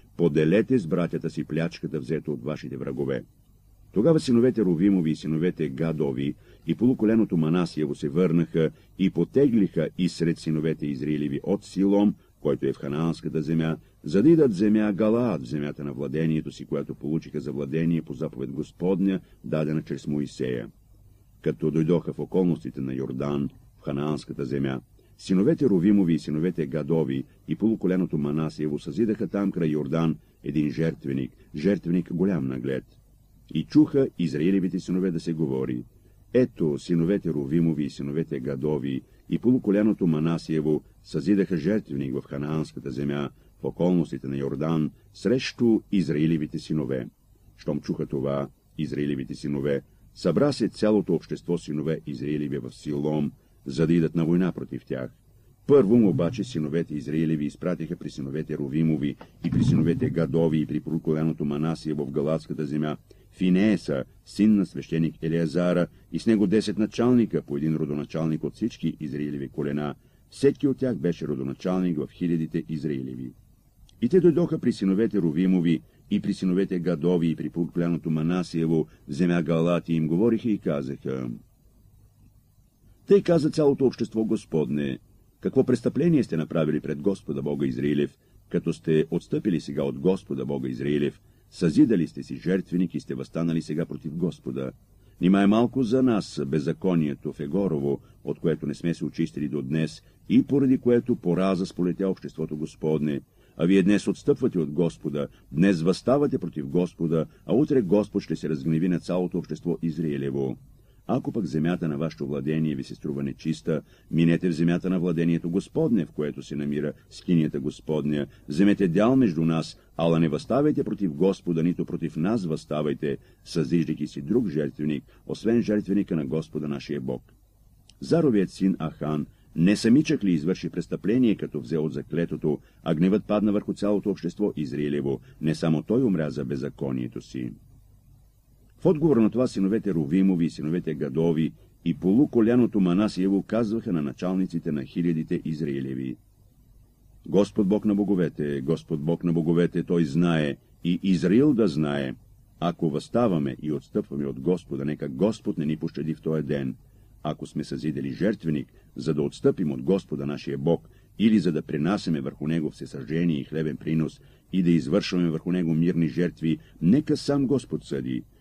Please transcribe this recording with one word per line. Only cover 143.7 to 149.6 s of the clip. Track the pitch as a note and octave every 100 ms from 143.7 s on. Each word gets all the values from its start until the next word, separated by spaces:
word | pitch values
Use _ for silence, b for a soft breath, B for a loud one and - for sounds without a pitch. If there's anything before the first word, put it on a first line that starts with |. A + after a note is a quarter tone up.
| A2+ A#2
на | E2+
началниците | D2 B1+ F2+ F#2+ F#2+ E2+ E2
на | D2 C2+
хилядите | - E2+ D#2+ D#2+ F2 -
Израилеви: | D2+ D2+ C#2 C2 C2 C2 A#1+ _ _ _ _ _ - _ _ _ - -
Господ | E2 G2+ - G2
Бог | G#2 G#2+
на | G2+
боговете, | G2 F#2+ D#2+ - D2 C#2+
Господ | C2 D#2+ - D#2+
Бог | D2+ E2
на | F2
боговете, | E2 D#2+ E2+